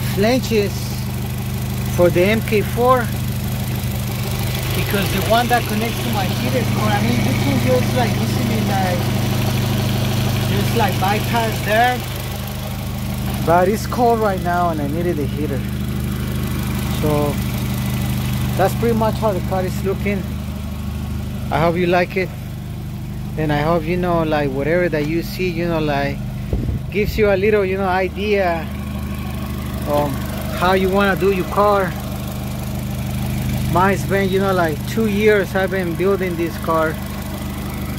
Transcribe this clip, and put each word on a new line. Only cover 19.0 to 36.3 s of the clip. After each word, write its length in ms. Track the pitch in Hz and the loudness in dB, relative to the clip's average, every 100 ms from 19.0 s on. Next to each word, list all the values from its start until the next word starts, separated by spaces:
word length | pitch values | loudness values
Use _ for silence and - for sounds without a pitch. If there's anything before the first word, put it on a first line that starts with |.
| 220 | 2
how 180 | 214 220 | 0 0
the 80 | 180 185 | 0 0
car 160 | 190 | -2
is 180 | 185 - | -2 -2
looking. 400 | 190 190 202 202 - - - - - - - - - - - - - | -2 -2 -2 -2 -4 -6 -6 -6 -6 -6 -6 -6 -4 -4 -4 -6 -2
I 80 | 143 | 2
hope 180 | 165 170 | 2 2
you 100 | 175 | 2
like 320 | 180 180 190 | 2 2 -2
it. 100 | 175 - - - - - - - - - - - | -4 -4 -8 -6 -6 -6 -6 -6 -6 -6 -6 -2
And 140 | 151 | 0
I 80 | 147 | 2
hope, 220 | 151 170 | 2 2
you 120 | 156 180 | 0 0
know, 260 | 180 170 | 2 2
like, 280 | 160 151 143 | 2 0 0
whatever 380 | 135 139 175 175 | 0 0 2 2
that 180 | 151 151 | 0 0
you 160 | 170 | -2
see, 260 | - - 185 | -2 -2 -2
you 160 | 170 170 | 0 0
know, 120 | 165 | 0
like, 400 | 151 143 139 139 - - - - - - - | 0 0 -2 -2 -6 -6 -4 -2 -2 -4 -2
gives 280 | 185 202 - | -2 0 2
you 120 | 208 | 4
a 60 | 196 | 4
little, 280 | 208 214 | 4 4
you 120 | 190 190 | 2 0
know, 100 | 190 | 0
idea 800 | 180 185 190 208 202 180 165 156 - - - - - - - - - - - - | 0 0 -2 0 2 2 0 -4 -6 -6 -6 -6 -6 -6 -6 -6 -6 -4 -4 0
on 220 | 147 147 131 - - - - | 0 0 -2 -4 -4 -4 0
how 140 | 180 | 2
you 160 | 190 190 | 4 4
wanna 280 | 196 202 170 | 4 4 4
do 160 | 190 | 2
your 120 | 190 170 | 2 0
car. 460 | 196 208 202 185 - - - - - - - - - - - - - - - - - - | 2 4 4 2 -2 -4 -6 -6 -6 -6 -6 -6 -6 -4 -4 -4 -2 -2 -2 -2 0 0
Mine's 320 | 170 190 190 - | 2 4 2 0
been, 240 | 196 196 | 0 2
you 80 | 190 | 2
know, 140 | 196 | 2
like, 240 | 185 165 156 - | 2 2 0 -2
two 180 | 214 220 | 0 0
years 480 | 202 214 208 180 | 4 4 4 2
I've 160 | 196 190 | 0 0
been 240 | 190 175 160 | 0 -2 0
building 380 | 180 196 185 | 0 2 0